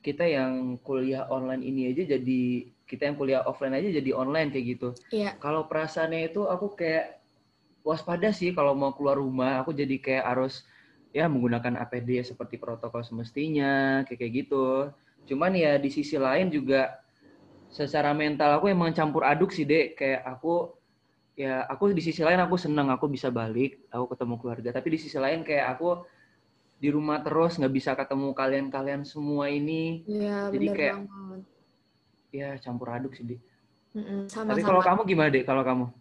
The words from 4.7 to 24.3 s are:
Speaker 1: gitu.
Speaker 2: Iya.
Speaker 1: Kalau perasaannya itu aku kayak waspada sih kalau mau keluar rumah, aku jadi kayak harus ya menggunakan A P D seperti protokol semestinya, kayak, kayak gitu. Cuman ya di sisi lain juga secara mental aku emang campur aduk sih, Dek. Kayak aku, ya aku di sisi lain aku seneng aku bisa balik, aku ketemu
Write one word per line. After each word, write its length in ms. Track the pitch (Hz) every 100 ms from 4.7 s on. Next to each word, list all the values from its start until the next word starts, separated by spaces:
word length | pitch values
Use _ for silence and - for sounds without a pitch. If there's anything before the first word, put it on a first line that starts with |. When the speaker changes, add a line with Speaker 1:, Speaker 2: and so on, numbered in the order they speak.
| 123
Speaker 1:
gitu. 80 | 123 123 -
Speaker 2:
Iya. 240 | 220 202 -
Speaker 1:
Kalau 300 | 143 156 156
perasaannya 640 | 156 156 170 160 165 165
itu 160 | 165 196
aku 240 | 147 202
kayak 500 | - 165 160 - - _ _ _ _ _ _
waspada 480 | - 160 - 170 214
sih 180 | 208 180 175
kalau 160 | 143
mau 240 | 139 139 135
keluar 240 | 143 139
rumah, 400 | 139 131 127 131
aku 160 | 131 147
jadi 180 | 143 131
kayak 240 | 135 131
harus 400 | 123 127 131 - - _ _ _ _
ya 160 | 139 165
menggunakan 480 | 135 120 117 123 120
A 80 |
P 160 | 120 123
D 240 | 120 123
seperti 320 | 123 127 117 117
protokol 480 | - 113 117 117
semestinya, 1000 | 117 113 117 - 151 151 139 139 135 135 135
kayak, 100 | 117
kayak 80 | 120 120
gitu. 460 | 135 139 131 131 143 143 _ _ -
Cuman 240 | 135 175
ya 240 | 185 156 143
di 160 | 139
sisi 240 | 139 143 151
lain 320 | 135 139 185
juga 500 | 151 127 135 131 - _ _ - - - - -
secara 480 | - 143 151 147 147
mental 400 | 151 147 147 147
aku 160 | 190
emang 240 | 185 170 160
campur 260 | 156 147
aduk 300 | 131 147 175
sih, 160 | - 143
Dek. 320 | 156 151 -
Kayak 260 | 139 131 -
aku, 480 | 127 160 170 - - _ _ _ _ _ -
ya 240 | 139 131 127
aku 240 | 131 202
di 80 | 185
sisi 240 | 165 156 156
lain 160 | 180
aku 160 | 175 180
seneng 320 | 170 151 139
aku 160 | 127 147
bisa 240 | 135 135
balik, 560 | 120 113 110 135 - _
aku 320 | 123 123 127
ketemu 160 | 120